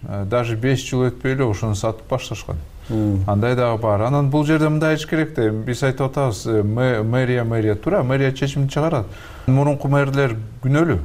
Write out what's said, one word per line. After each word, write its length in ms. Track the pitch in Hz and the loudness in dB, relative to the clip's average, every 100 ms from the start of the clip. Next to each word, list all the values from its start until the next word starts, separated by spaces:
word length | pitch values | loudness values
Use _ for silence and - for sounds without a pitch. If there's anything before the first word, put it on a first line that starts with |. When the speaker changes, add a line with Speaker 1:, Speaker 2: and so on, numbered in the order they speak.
| - | -8
Speaker 1:
а, 160 | 101 | -6
даже 320 | 98 120 117 110 | -2 -2 0 -2
беш 320 | 127 131 - | 0 0 -2
жыл 160 | 127 127 | 0 0
өтпөй 240 | - 135 | 0 -4
эле 100 | 131 | 0
ошону 300 | 131 98 117 | 0 0 -2
сатып 340 | 101 113 107 - | -2 -2 -4 -6
башташкан. 480 | 131 - 107 - - - - - | -6 -6 -12 -8 -8 -10 -16 -6
Speaker 2:
Мм. 360 | 110 107 98 95 | -2 0 0 0
Speaker 1:
Андай 280 | 101 117 | 2 2
дагы 240 | 123 120 110 | 2 0 0
бар. 180 | 113 101 | 0 2
Анан 280 | 113 143 139 | 2 2 2
бул 140 | 147 147 | 2 2
жерде 220 | 156 156 | 2 2
мындай 260 | 151 156 | 2 0
айтыш 120 | 151 - | 0 -2
керек 280 | 160 156 | -2 -2
да, 140 | 147 110 | 0 0
эми 140 | 110 | 0
биз 180 | 113 120 | -4 0
айтып 240 | 135 131 135 | 0 0 -2
атабыз, 360 | 135 135 101 - | 0 -2 -2 0
э, 160 | 113 | 2
мэ-, 400 | 104 110 127 117 | 2 2 2 2
мэрия, 420 | 110 123 127 127 | 0 0 2 0
мэрия 300 | 113 113 107 | 0 0 2
туура, 280 | 101 - 190 | 0 0 0
мэрия 300 | 127 135 135 | 2 2 0
чечимин 360 | 131 - 139 135 | 0 -2 0 -2
чыгарат. 380 | - 156 160 95 - - - - | 0 0 0 -4 -10 -16 -8 2
Мурунку 420 | 131 147 139 139 | 4 4 2 2
мэрлер 480 | 143 139 135 139 110 107 - | 2 2 2 0 0 -8 -6
күнөөлүү. 360 | 127 143 170 101 | 0 4 4 2